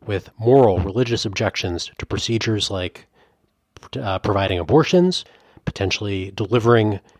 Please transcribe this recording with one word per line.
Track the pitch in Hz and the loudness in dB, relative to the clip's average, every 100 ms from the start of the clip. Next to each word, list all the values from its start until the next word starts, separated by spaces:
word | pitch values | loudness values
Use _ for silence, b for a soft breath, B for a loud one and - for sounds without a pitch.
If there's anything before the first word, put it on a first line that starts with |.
| - | -6
with | 101 - - | -6 -6 -4
moral | 113 135 120 90 | 4 6 6 4
religious | 90 101 120 113 110 | -2 -2 -2 -2 -4
objections | 95 104 - 95 87 - - | -4 -4 -2 -4 -6 -8 -14
to | - | -8
procedures | 95 - 113 117 107 - | -6 -4 -4 -2 -4 -4
like, | 98 90 - _ _ _ _ _ _ _ - - 135 | -6 -8 -10 _ _ _ _ _ _ _ -20 -14 -8
uh, | 110 95 | -4 -4
providing | - 98 95 92 | 0 0 0 -2
abortions, | 82 135 151 180 180 180 - b b b - | 2 2 4 4 4 0 -8 b b b -10
potentially | - 95 - 104 98 95 98 | -4 -4 -4 -4 -6 -6 -8
delivering | 101 117 110 117 107 101 - b | -2 2 4 4 4 -2 -8 b